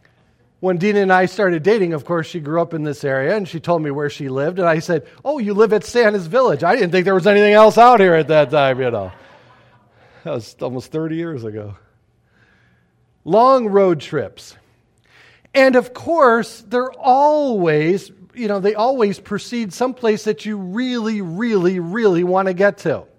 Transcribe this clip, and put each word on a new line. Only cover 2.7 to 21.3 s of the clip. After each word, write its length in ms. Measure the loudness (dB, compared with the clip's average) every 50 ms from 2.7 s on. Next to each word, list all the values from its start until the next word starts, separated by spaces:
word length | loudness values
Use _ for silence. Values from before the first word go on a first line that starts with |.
| -6
in 120 | -6 -6
this 200 | -6 -6 -6 -6
area, 320 | -4 -4 -2 -2 -2 -2
and 100 | -4 -4
she 140 | -8 -10 -8
told 220 | -4 -4 -2 -2 -2
me 80 | -4
where 180 | -6 -6 -6 -6
she 220 | -8 -8 -10 -8
lived, 280 | -6 -4 -4 -4 -4 -2
and 80 | 0
I 120 | 0 0 0
said, 280 | -2 -4 -4 -4 -6 -8 -18 -10 -8
"Oh, 160 | -6 -6 -4
you 140 | -4 -2 0
live 220 | 2 2 2 2
at 100 | 0 -2
Santa's 440 | -2 0 2 2 2 0 -2 -4 -2
Village." 360 | -2 0 2 0 0 0 0
I 120 | 0 0
didn't 160 | 0 0 0 0
think 120 | 0 2
there 100 | 2 0
was 120 | 2 2
anything 260 | 4 4 4 4 6 6
else 240 | 8 8 8 8
out 240 | 8 8 8 8 6
here 140 | 6 4 4
at 140 | 2 2 2
that 220 | 4 4 4 4
time, 300 | 2 2 2 2 0 0
you 100 | -2 -4
know. 220 | -4 -4 -6 -8 -12 -18 -20 -20 -20 -20 _ _ _ _ _ _ _ _ _ _ _ _ _ _ _ _ -12
That 100 | -10 -10
was 240 | -10 -10 -14 -14 -12 -10
almost 280 | -8 -8 -10 -10 -8
thirty 260 | -8 -6 -6 -6 -6
years 280 | -6 -8 -8 -10 -10 -10
ago. 320 | -10 -10 -12 -12 -14 -16 -18 _ _ _ _ _ _ _ _ _ _ _ _ _ _ _ _ _ _ _ _ _ _ _ _ _ _ _ _ -6
Long 420 | -2 2 2 4 4 4 2 2 0
road 320 | 2 2 2 2 0 -2
trips. 540 | -4 -8 -8 -8 -8 -8 -12 -18 -20 -20 -20 _ _ _ _ _ _ _ _ _ _ _ _ _ _ _ _ _ _ _ 2
And 220 | 4 4 4 4
of 180 | 2 0 -2 -6
course, 680 | -10 -6 -2 0 4 4 4 4 2 0 -6 -10 -20 -12
they're 260 | -8 -6 -6 -6 -6 -8
always, 1160 | -2 0 2 2 4 4 2 2 0 0 -2 -2 -2 0 0 0 0 0 0 -2 -2 -4 -10 -20 _ -20 -20 _
you 140 | -8 -6 -4
know, 120 | -4 -2
they 140 | -2 -2 -2
always 440 | 0 0 0 0 0 0 -2 -2 -6
precede 540 | -10 -10 -10 -10 -10 -8 -8 -8 -8 -8 -6
someplace 520 | -6 -6 -6 -4 -4 -2 -2 -2 -2 -4
that 200 | -6 -6 -6 -8
you 140 | -10 -10 -10
really, 640 | -10 -8 -8 -6 -6 -4 -4 -4 -4 -4 -4 -6 -6
really, 580 | -8